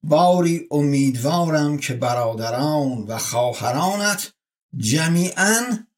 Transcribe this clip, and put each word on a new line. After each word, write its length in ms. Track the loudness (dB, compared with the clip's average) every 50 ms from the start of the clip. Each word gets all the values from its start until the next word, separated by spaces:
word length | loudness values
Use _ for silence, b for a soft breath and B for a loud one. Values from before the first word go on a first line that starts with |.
باری 640 | 0 2 4 4 6 6 4 4 4 2 0 -2 -4 -2
امیدوارم 1080 | 0 0 2 2 2 2 2 2 0 0 -2 0 0 0 0 2 2 2 2 0 -2 -2
که 160 | -4 -6 -4
برادران 1080 | -2 -2 -2 0 0 -2 -2 -2 -4 -6 -4 -2 -2 -2 0 0 0 0 -2 -4 -4
و 160 | -6 -8 -8 -6
خواهرانت 1120 | -6 -4 -2 0 0 0 -2 -2 -4 -2 -2 0 0 0 0 0 0 -2 -2 -2 -6 -12 _ _ _ _ _ _ _ _ -8
جمیعاً 1080 | -4 -2 0 2 2 2 2 2 2 0 0 0 0 2 2 2 2 0 -2 -4 -6 -6 _ _